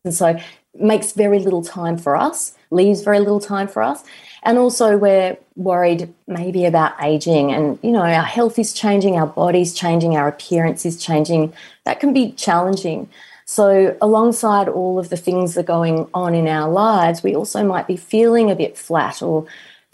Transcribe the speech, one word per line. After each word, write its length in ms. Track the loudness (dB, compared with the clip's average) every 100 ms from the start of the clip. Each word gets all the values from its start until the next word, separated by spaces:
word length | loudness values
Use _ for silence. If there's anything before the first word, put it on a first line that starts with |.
and 100 | -8
so 240 | 0 0 0 -8 -20 _
makes 380 | -2 0 0 -2
very 260 | -2 2 2
little 240 | 0 -2
time 340 | -4 -8 -6 -4
for 200 | -2 0
us, 380 | 0 -4 -10 -14 _
leaves 320 | 2 2 2
very 160 | 0 0
little 220 | 2 0
time 280 | -2 -6 -4
for 140 | -2
us. 200 | -2 -4 -12 -20 -20 -6
And 140 | 0 2
also 380 | 2 2 2 4
we're 400 | 4 4 2 -4 _ -6
worried 560 | -2 2 2 0 -4 -14 -10
maybe 380 | -8 -4 0
about 300 | 2 2 2 0
aging 500 | -2 0 2 2 2
and, 260 | 0 -2 -2
you 80 | 0
know, 120 | 0
our 200 | 2 0
health 360 | 0 0 0 0
is 140 | -4
changing, 440 | -4 0 2 2 0
our 100 | -2
body's 480 | -2 0 2 0
changing, 420 | -2 0 0 2 0
our 120 | 0
appearance 580 | -4 -4 0 0 -2 -6
is 160 | -8
changing. 500 | -2 -2 0 0 -2 -6 -20 _
That 160 | -6 -2
can 120 | 0
be 200 | 0 -2
challenging. 760 | -4 -2 0 0 -2 -4 -6 -10 -16 -20 -20
So 520 | -8 2 4 6 4 2
alongside 680 | 2 4 2 2 0 2 0
all 300 | -2 -2 -4
of 100 | -4
the 80 | -6
things 380 | -2 -2 -2
that 60 | -2
are 40 |
going 440 | -2 0 0 -2 -4
on 200 | -4 -2
in 120 | 0 0
our 240 | 0 0
lives, 520 | 2 2 2 2 0
we 120 | -2
also 300 | -2 -4 -2
might 220 | -2 -2 -4
be 100 | -8
feeling 540 | -2 2 4 4 2
a 40 |
bit 240 | 0 -4 -6
flat 440 | -4 -2 -2 -4
or 240 | -4 -4 -4 -14 -20 -20 _